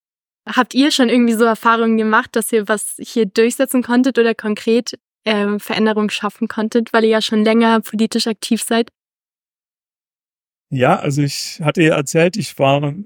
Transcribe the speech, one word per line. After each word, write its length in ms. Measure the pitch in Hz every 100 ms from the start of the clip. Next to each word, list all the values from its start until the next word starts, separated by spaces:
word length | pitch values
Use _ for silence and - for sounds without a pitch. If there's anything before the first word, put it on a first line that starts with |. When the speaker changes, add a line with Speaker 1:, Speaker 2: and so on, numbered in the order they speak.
| _ _ _ _ -
Speaker 1:
Habt 260 | - 240
ihr 160 | 233 285
schon 180 | 294 240
irgendwie 260 | 247 240
so 100 | 220
Erfahrungen 520 | 233 220 233 226 226 220
gemacht, 380 | 220 220 254
dass 160 | - 214
ihr 140 | 226 202
was 300 | 214 - -
hier 280 | - - 214
durchsetzen 560 | - 226 - 262 262
konntet 360 | 233 247 262 240
oder 160 | 233
konkret, 640 | 220 220 208 - 226 247 - _ _
ähm, 360 | - 214 202 208
Veränderungen 500 | - - 220 214 214
schaffen 380 | - 208 - 220
konntet, 440 | - 220 240 226
weil 120 | 233
ihr 60 | 220
ja 120 | 220
schon 220 | 214 214
länger 360 | 214 226 226 226
politisch 460 | - 208 220 233 233
aktiv 360 | 214 - 220
seid? 260 | - 233 233 _ _ _ _ _ _ _ _ _ _ _ _ _ _ _ _ _ _
Speaker 2:
Ja, 260 | 135 127 185
also 240 | 156 139
ich 380 | 143 - - -
hatte 200 | 180 190
ja 140 | 156 160
erzählt, 400 | 143 165 170 208
ich 220 | 147 -
war 360 | 139 143 147 151